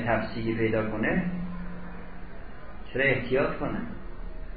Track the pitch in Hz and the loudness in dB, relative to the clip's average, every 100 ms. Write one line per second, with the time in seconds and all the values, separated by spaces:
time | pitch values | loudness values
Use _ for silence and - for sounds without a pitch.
0 | 117 110 110 117 113 110 110 110 110 107 | 4 2 2 -2 0 2 4 4 2 2
1 | 131 175 - - - - - - - - | 2 4 2 0 -2 -4 -4 -4 -6 -6
2 | - - - - - - - - - 120 | -6 -6 -6 -6 -6 -6 -6 -6 -4 2
3 | 135 117 117 127 151 - 143 - - - | 4 4 4 4 4 2 -2 -2 -4 -6
4 | - - - - - | -6 -6 -6 -6 -6